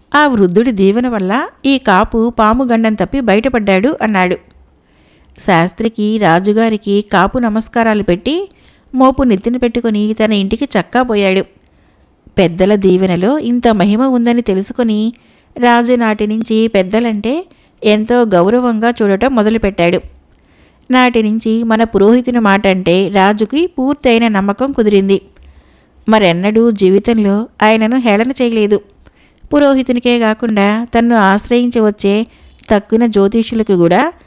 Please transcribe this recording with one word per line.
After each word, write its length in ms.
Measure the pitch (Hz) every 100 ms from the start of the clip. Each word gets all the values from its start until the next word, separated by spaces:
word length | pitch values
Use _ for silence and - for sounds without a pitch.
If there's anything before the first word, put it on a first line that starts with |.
| _
ఆ 120 | 294 294
వృద్ధుడి 460 | 233 185 175 240
దీవెన 360 | 202 196 220 247
వల్ల 400 | 220 185 233 370 - 269
ఈ 120 | 269
కాపు 520 | 226 190 214 233 233
పాము 340 | 233 214 240
గండం 300 | 262 226 220
తప్పి 260 | 214 190 277
బయటపడ్డాడు" 760 | 233 202 233 240 202 190 240 320
అన్నాడు. 320 | 220 202 180 185 _ _ _ _ _ _ _ _ _ -
శాస్త్రికి, 800 | - 170 175 - 226 220 208 220
రాజుగారికి 840 | 190 170 202 214 226 214 - 202 208
కాపు 260 | 196 190 254
నమస్కారాలు 640 | 240 214 - 240 226 214
పెట్టి 480 | 190 175 254 330 392 _ _ _ _
మోపు 280 | 254 262 277
నెత్తిన 340 | 262 196 233 247
పెట్టుకుని 580 | 240 - 233 208 214
తన 180 | 220 220
ఇంటికి 320 | 214 196 233
చక్కా 380 | 285 202 170 247
పోయాడు. 420 | 254 208 196 190 - _ _ _ _ _ _ _ - -
పెద్దల 360 | 185 165 190
దీవెనలో 640 | 208 190 180 190 175 190 302
ఇంత 300 | 233 240 240
మహిమ 340 | 214 202 214
ఉందని 400 | 269 247 233 240
తెలుసుకుని 680 | 233 190 196 - 233 214 226 - _ _ _ -
రాజు 340 | 240 233 240
నాటి 340 | 247 226 214 208
నుంచి 420 | 220 226 220 226
పెద్దలంటే 800 | 202 185 220 240 214 220 302 381 _ _ _
ఎంతో 380 | 214 214 220 247
గౌరవంగా 720 | 233 180 180 240 247 220 233 240
చూడటం 320 | 208 196 254
మొదలుపెట్టాడు. 680 | 247 214 220 202 196 170 185 - - _ _ _ _ _ _ _
నాటి 320 | 254 247 240
నుంచి 420 | 214 220 220 220
మన 200 | 233 220
పురోహితుని 560 | 226 196 202 247 247 240
మాట 260 | 214 196 196
అంటే 420 | 185 180 180 190
రాజుకి 580 | 196 190 214 214 285 349
పూర్తయిన 640 | - 262 285 254 233 233
నమ్మకం 440 | 202 196 196 185
కుదిరింది. 480 | 180 214 202 196 196 - _ - - _ _ _ _ -
మరెన్నడూ 600 | 220 190 170 196 220 233
జీవితంలో 800 | 208 185 196 240 226 202 202 233 -
ఆయనను 340 | 214 220 220 262
హేళన 340 | 240 208 240
చేయలేదు. 500 | 277 240 226 208 208 - _ - _ _ _ -
పురోహితునికే 640 | 294 285 269 254 240 247 240
కాకుండా 680 | 220 214 233 208 202 214 233 233
తన్ను 180 | 233 233
ఆశ్రయించి 640 | 190 202 - 240 247 240
వచ్చే 460 | 214 208 196 208 233 _ - _ -
తక్కిన 360 | 208 - 226 233
జ్యోతిష్యులకు 680 | 214 196 226 220 226 214 185
కూడా 360 | 170 180 302 -